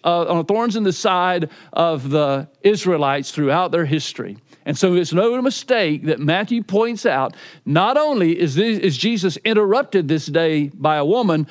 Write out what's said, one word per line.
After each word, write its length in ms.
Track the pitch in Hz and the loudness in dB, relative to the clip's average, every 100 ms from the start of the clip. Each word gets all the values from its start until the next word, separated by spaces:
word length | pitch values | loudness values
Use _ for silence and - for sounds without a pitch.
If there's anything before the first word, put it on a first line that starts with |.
uh, 180 | 170 175 | -2 0
uh, 220 | 170 170 | 0 -2
thorns 320 | 160 214 233 214 | 0 -2 -2 -2
in 80 | |
the 100 | 202 | -2
side 560 | - 208 180 180 175 156 - - | 0 0 0 0 -2 -4 -10 -8
of 360 | - 170 156 135 | -2 0 0 -2
the 380 | 151 147 139 156 _ | 0 0 -2 -6 _
Israelites 680 | 196 208 185 165 139 143 135 | 0 2 2 0 2 -2 -4
throughout 400 | - 143 160 180 | -2 0 2 0
their 140 | 170 151 | 0 0
history. 520 | 151 - - 92 107 _ - - | -2 -4 -10 -12 -12 _ -14 -8
And 120 | 160 | 0
so 180 | 190 175 | 2 2
it's 160 | 170 | 2
no 300 | 170 226 247 | 2 2 2
mistake 640 | 262 - - 240 175 151 156 | -2 -2 -2 0 0 -2 -2
that 140 | 156 | -2
Matthew 420 | 147 175 208 233 | 0 0 0 -4
points 420 | 202 196 233 220 208 | -2 0 0 0 0
out, 300 | 135 131 - - - - | 0 -2 -6 -20 -12 -2
not 320 | 151 208 277 | 2 2 2
only 420 | 302 262 170 170 | 2 2 2 2
is 160 | 165 139 | 0 0
this, 240 | 226 214 | 0 0
is 180 | 190 131 | -2 -2
Jesus 380 | 226 226 185 - | -2 0 -2 -2
interrupted 640 | 220 214 202 233 277 190 147 | 0 2 2 2 0 0 0
this 180 | 156 151 | -2 0
day 440 | 156 165 156 143 | 0 2 0 -2
by 260 | - 147 151 | -2 0 0
a 100 | 143 | 2
woman, 420 | 233 214 156 147 | 2 2 0 -2